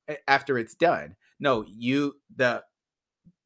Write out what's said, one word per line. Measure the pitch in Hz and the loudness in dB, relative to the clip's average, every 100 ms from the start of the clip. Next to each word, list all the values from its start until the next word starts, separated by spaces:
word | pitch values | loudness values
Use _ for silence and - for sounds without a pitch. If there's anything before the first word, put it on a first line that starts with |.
| - | -12
a-, | 151 - | -6 2
after | 139 - 127 | 2 2 -4
it's | 113 | -2
done? | - 165 104 80 - _ - | 0 2 2 -6 -18 _ -4
No, | 139 117 92 | 0 0 -4
you, | 107 120 139 143 - _ 123 | -6 -2 0 -2 -6 _ 0
the, | 127 113 - _ _ _ _ _ _ _ | 0 0 -8 _ _ _ _ _ _ _